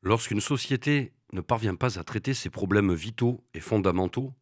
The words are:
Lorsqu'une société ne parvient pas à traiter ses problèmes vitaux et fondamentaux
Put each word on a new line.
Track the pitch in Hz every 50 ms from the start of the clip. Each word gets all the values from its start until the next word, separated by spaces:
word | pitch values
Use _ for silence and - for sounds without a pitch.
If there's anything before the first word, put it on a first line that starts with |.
Lorsqu'une | - - 110 113 - - 117 104
société | - - 147 127 - - 135 123 - 147 147 143 131 - _ _ _ _ -
ne | 95 85
parvient | _ 127 113 110 107 92
pas | - - 127 110 92
à | 80
traiter | - - 107 - 131 135
ses | - - -
problèmes | - - 98 95 98 104 101 95 90
vitaux | 82 78 101 113 - 120 120 123 120 _ _ _
et | 82
fondamentaux | 85 - 113 104 95 95 87 92 92 90 - - 131 135 135 _